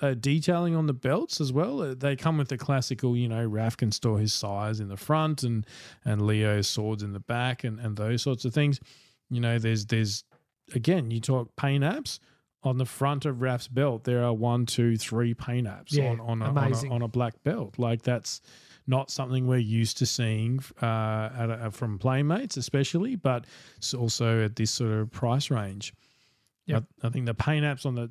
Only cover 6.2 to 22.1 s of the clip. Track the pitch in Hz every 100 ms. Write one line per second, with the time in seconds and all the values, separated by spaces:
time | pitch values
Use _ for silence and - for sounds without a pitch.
6.2 | 104 107 107 104 98 - 107 110 104 101
7.2 | - 120 127 123 120 107 117 104 107 120
8.2 | 143 123 127 147 147 139 - - _ _
9.2 | - 123 117 117 113 110 104 113 107 101
10.2 | - _ _ _ _ 127 117 185 117 113
11.2 | 127 131 120 - 139 139 143 269 - -
12.2 | _ _ _ _ 135 127 127 - 139 143
13.2 | 147 123 131 123 - 127 143 113 123 123
14.2 | 120 110 120 120 117 - 117 113 - 113
15.2 | 120 113 - 123 110 98 - 147 127 117
16.2 | 117 113 110 143 - 113 139 120 117 120
17.2 | 120 - 143 220 101 - 120 117 123 120
18.2 | - - - - - - - 127 135 -
19.2 | 127 127 127 127 107 113 113 - 123 -
20.2 | 113 110 113 131 - - 117 113 110 110
21.2 | 110 127 117 113 113 - 117 98 127